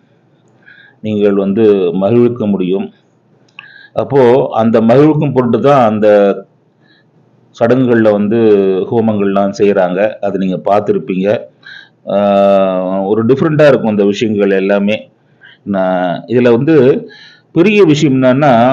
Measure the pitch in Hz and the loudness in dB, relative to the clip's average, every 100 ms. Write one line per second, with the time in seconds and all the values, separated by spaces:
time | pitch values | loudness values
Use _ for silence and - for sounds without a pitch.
0 | _ _ _ _ _ _ _ - _ _ | _ _ _ _ _ _ _ -20 _ _
1 | 107 104 101 98 98 98 107 101 87 90 | -6 0 0 0 0 2 2 2 0 -2
2 | 98 120 120 120 104 92 90 98 - _ | 0 2 0 -2 -4 -4 -2 -4 -6 _
3 | _ _ _ _ _ _ - - - 113 | _ _ _ _ _ _ -20 -20 -12 -8
4 | 104 135 120 135 - 113 113 113 113 131 | -2 2 2 2 0 -2 0 0 2 4
5 | 156 151 147 123 117 113 135 143 113 107 | 4 2 -2 -2 -2 0 0 2 0 0
6 | 107 104 101 98 - _ _ _ _ _ | 2 2 2 -2 -10 _ _ _ _ _
7 | _ _ _ _ _ - 117 131 123 117 | _ _ _ _ _ -2 0 2 2 2
8 | 110 104 104 117 110 101 95 92 95 117 | 2 2 0 0 2 2 2 -2 -2 -2
9 | 110 104 98 98 98 98 101 98 90 90 | -2 -2 -2 -2 -2 0 0 0 0 -2
10 | 107 - 101 95 95 87 95 104 107 98 | -4 -4 -6 -4 -4 -4 -2 -2 0 -4
11 | 82 92 98 120 - _ - - - _ | -4 -4 -2 -4 -8 _ -20 -20 -20 _
12 | - 98 101 98 98 98 95 92 92 95 | -6 -2 0 2 2 2 0 -2 -4 -4
13 | 95 107 113 139 165 151 147 117 110 104 | -2 -2 0 0 0 2 2 2 0 0
14 | 101 101 110 104 101 95 98 101 101 107 | 0 -2 -4 -2 0 0 0 -2 -2 -4
15 | - _ _ _ - _ 101 98 92 90 | -8 _ _ _ -20 _ -8 -4 -2 -2
16 | 90 82 - 123 120 120 143 156 127 226 | -4 -6 -4 0 2 2 2 2 2 0
17 | - - - _ _ 160 196 208 170 147 | -6 -20 -20 _ _ 0 2 2 2 2
18 | 156 131 131 131 147 113 127 | 0 0 0 2 2 2 2